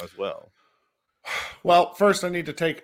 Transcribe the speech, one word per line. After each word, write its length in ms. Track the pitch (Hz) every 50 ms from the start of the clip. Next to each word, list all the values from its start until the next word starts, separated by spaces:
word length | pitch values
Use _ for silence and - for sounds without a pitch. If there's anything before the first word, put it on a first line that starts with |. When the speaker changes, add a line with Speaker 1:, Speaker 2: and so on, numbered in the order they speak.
| 87
Speaker 1:
as 120 | 87 _ -
well. 340 | 98 98 73 - - _ _ _ _ _ _ _ _ _ _ _ _ _ _ _ - - - - - - - -
Speaker 2:
Well, 320 | - 180 175 175 175 175 -
first, 300 | - 202 202 190 190 -
I 60 | 180
need 180 | 175 175 160 151
to 60 | 147
take 280 | - 165 165 156 -